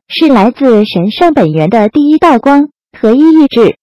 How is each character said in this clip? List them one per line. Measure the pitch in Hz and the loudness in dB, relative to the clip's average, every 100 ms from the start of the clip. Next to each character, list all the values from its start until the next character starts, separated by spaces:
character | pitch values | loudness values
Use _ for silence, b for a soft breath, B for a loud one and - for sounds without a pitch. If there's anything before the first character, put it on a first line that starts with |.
| - | -8
是 | - 320 | -4 0
来 | 254 202 | 2 0
自 | 247 269 214 214 | 0 0 0 0
神 | 185 180 | -4 -6
圣 | - 349 | -2 -2
本 | 302 170 | 0 -2
源 | 156 156 | -2 -2
的 | 226 214 | -2 -2
第 | 302 294 | -2 0
一 | 302 | 0
道 | 349 247 | 0 0
光， | 269 285 294 _ _ - | 0 0 -2 _ _ -6
合 | 220 | -2
一 | 247 | 2
意 | 320 320 285 | 2 2 2
志。 | 233 214 - | 0 -2 -2